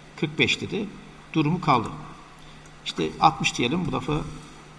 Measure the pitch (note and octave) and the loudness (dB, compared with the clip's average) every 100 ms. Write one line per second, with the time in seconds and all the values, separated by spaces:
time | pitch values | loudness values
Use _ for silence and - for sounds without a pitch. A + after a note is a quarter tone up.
0 | - - D#3+ - - - - G3 G3+ - | -20 -4 -4 2 2 2 -4 -6 -6 -10
1 | - - - D#3+ D3 F3+ D#3 B2 G2+ - | -18 -20 -2 0 2 2 4 4 2 -6
2 | - - - - - - - - - - | -14 -18 -20 -20 -20 -20 -20 -14 -8 -4
3 | D#3+ - D#3+ D3 E3 - A#2+ F3 E3+ B2 | -4 4 4 4 -2 -2 0 0 -2 -4
4 | - D3+ - - - - - | -2 -4 -4 -10 -16 -20 -20